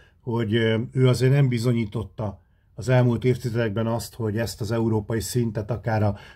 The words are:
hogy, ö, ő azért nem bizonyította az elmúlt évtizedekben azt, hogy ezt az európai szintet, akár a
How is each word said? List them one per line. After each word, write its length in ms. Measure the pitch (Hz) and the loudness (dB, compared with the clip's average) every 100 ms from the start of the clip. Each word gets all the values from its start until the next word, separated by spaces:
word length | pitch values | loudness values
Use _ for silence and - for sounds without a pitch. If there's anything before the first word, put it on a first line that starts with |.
| - _ | -20 _
hogy, 340 | - 117 110 113 | -6 -4 0 2
ö, 220 | 113 110 131 | 2 2 0
ő 160 | 131 127 | 2 4
azért 240 | 110 127 | 4 4
nem 160 | 143 135 | 4 4
bizonyította 920 | 120 120 117 107 117 95 - 104 98 _ _ _ - | 2 0 0 -2 -6 -8 -6 -8 -8 _ _ _ -10
az 140 | 101 | 2
elmúlt 340 | 127 123 113 | 4 4 2
évtizedekben 640 | 127 123 123 110 113 98 113 | 0 0 -2 -2 -2 0 -2
azt, 260 | 113 - | -2 -6
hogy 240 | - 110 104 | -6 -4 -2
ezt 240 | 113 - | -4 -6
az 100 | 107 | -4
európai 480 | 117 113 110 104 113 | -2 0 0 -2 -4
szintet, 520 | - 127 113 110 101 | -2 -2 -2 -4 -6
akár 320 | 113 117 107 | -4 -2 0
a 120 | 104 98 - | 0 -2 -10